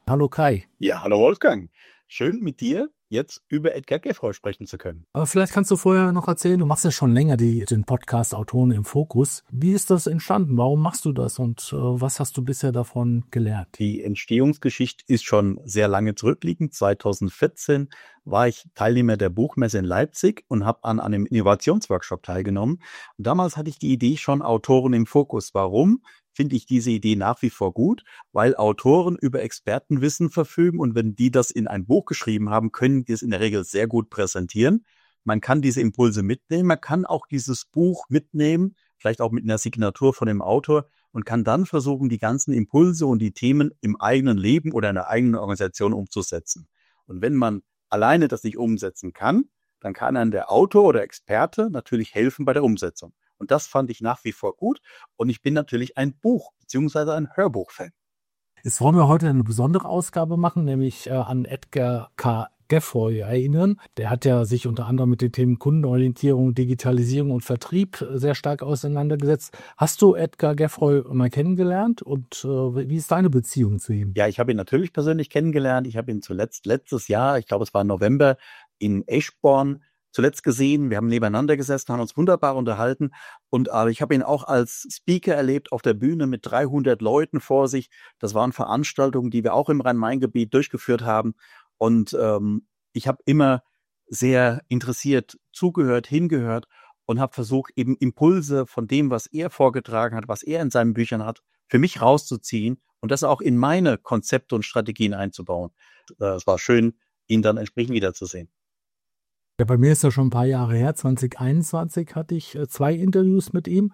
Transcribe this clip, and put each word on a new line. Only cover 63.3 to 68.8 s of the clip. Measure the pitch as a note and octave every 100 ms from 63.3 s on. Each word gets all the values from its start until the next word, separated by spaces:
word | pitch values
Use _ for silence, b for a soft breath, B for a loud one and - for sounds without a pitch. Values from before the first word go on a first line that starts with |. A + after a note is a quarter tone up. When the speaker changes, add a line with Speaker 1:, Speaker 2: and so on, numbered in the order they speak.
| B2+ C3+ D3+ F#3+ G3+ B -
Speaker 1:
Der | A2
hat | B2
ja | C#3 B2
sich | A2 A#2+ B2
unter | A#2 A#2
anderem | B2+ B2+
mit | A#2+
den | B2
Themen | A#2+ B2+ A#2+
Kundenorientierung, | C#3+ D#3 C#3+ B2+ C3 B2 C#3 C3 B2+
Digitalisierung | B2 B2+ B2 C3 B2 A#2+ C3+ C#3+
und | B2
Vertrieb | - B2 - F3+ G3 - C3+
sehr | C3+ C#3+ C#3
stark | D3 C#3+
auseinandergesetzt. | C3+ D3